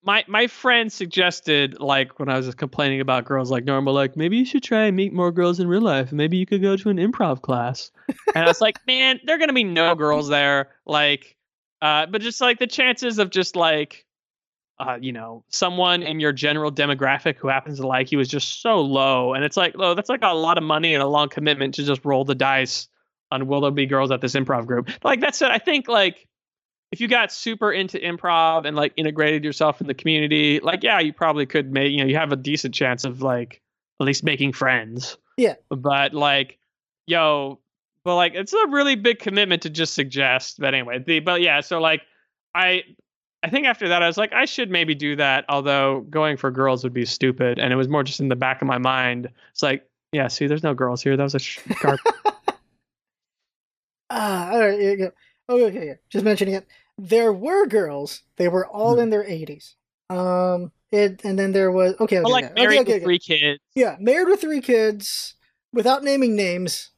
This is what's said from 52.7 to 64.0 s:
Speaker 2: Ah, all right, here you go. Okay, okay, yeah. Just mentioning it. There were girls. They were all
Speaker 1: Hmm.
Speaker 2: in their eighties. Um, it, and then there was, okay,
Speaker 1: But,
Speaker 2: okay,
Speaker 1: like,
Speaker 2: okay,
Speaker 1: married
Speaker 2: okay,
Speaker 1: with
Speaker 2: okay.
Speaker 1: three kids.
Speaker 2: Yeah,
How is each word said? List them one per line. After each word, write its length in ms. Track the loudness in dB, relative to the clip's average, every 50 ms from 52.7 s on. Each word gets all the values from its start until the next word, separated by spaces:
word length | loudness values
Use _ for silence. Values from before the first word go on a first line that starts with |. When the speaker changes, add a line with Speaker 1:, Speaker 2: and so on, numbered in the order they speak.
| _ _ _ _ _ _ _ _ _ _ _ _ _ _ _ _ _ _ _ _ _ _ _ _ _ _ _ _
Speaker 2:
Ah, 400 | -4 -2 -2 -2 -2 -2 -2 0
all 100 | 0 2
right, 180 | 2 2 2 2
here 120 | 0 0
you 60 | 0
go. 140 | 0 -2 -6 _ _ _ _ _ _ _ 0
Okay, 160 | 2 2 2 2 0 -4
okay, 80 | -10
yeah. 80 | -10 -12 _ _ _
Just 140 | -6 0 0
mentioning 300 | 2 2 2 0 -2 -2
it. 120 | -4 -6 _ _ _ _ _ _ -20
There 340 | -4 2 2 4 4 2
were 340 | 0 0 -2 0 2 2 2
girls. 560 | 2 2 0 0 0 -4 -6 -8 -8 -10 -16 _ _ _
They 120 | -2 0 2
were 180 | 2 0 -2
all 280 | -2 -4 0 2 4 4
Speaker 1:
Hmm. 40 | 4
Speaker 2:
in 80 | 2 2
their 140 | 0 -2 -2
eighties. 520 | -4 -8 -10 -10 -12 -14 -16 -18 -20 _ _ _ _ _ _ _ _
Um, 640 | -6 -4 -2 0 0 0 2 0 0 -2 -4 -10 _ _ _ _
it, 300 | 2 2 2 2 0 -4 -6
and 140 | -4 -2 -2
then 140 | -2 0
there 180 | 2 2 2 4
was, 240 | 4 4 2 2 2 0
okay, 160 | 0 2 2 2
Speaker 1:
But, 40 | 4
Speaker 2:
okay, 60 | 4
Speaker 1:
like, 120 | 2 2 0
Speaker 2:
okay, 80 | 0 2
Speaker 1:
married 260 | 4 4 6 6 4
Speaker 2:
okay, 40 | 4 4
Speaker 1:
with 40 | 0
Speaker 2:
okay. 80 | 0 2
Speaker 1:
three 140 | 2 0 0
kids. 420 | 2 0 0 2 2 2 0 -2 _ _ _
Speaker 2:
Yeah, 220 | 0 0 0 0 -2